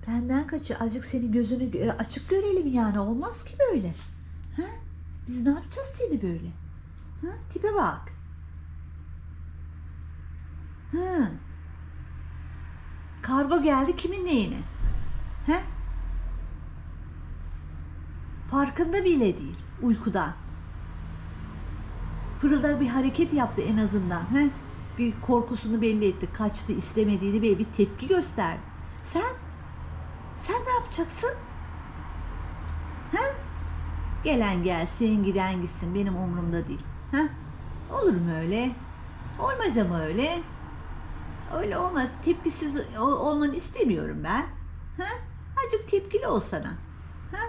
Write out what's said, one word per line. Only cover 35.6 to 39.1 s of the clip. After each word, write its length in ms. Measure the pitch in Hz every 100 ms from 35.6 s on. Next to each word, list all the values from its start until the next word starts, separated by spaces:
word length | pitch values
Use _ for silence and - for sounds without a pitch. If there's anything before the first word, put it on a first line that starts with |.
gitsin. 340 | 175 - 170 190
Benim 200 | 196 180
umurumda 520 | 185 175 170 170 -
değil. 160 | - - - -
He? 160 | 277 302 - - - - - -
Olur 200 | 539 427
mu 200 | 190 170
öyle? 380 | 160 165 208 254 240 - - -